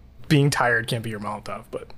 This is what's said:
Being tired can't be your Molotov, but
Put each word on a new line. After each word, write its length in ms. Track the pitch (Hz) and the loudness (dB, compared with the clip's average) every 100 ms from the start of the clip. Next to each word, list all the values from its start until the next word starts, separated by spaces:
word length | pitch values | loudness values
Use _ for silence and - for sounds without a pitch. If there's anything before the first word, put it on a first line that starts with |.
| - - - | -20 -20 2
Being 220 | 151 139 | 4 6
tired 360 | - 123 117 113 | 4 2 2 0
can't 160 | 120 | -4
be 80 | 113 | -6
your 80 | 107 | -8
Molotov, 460 | 104 104 - 101 - | -8 -8 -10 -12 -10
but 160 | - - | -12 -12